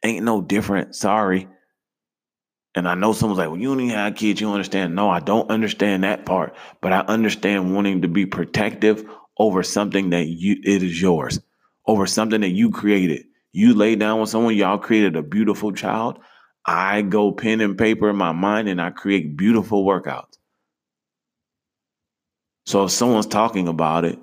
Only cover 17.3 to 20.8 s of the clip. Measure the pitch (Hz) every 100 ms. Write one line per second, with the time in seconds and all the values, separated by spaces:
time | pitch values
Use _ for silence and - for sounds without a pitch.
17.3 | 98 110 110 107 - 110 110 107 101 90
18.3 | 82 98 107 107 92 85 90 101 98 78
19.3 | 73 98 113 107 107 98 95 76 65 -
20.3 | _ _ _ _ _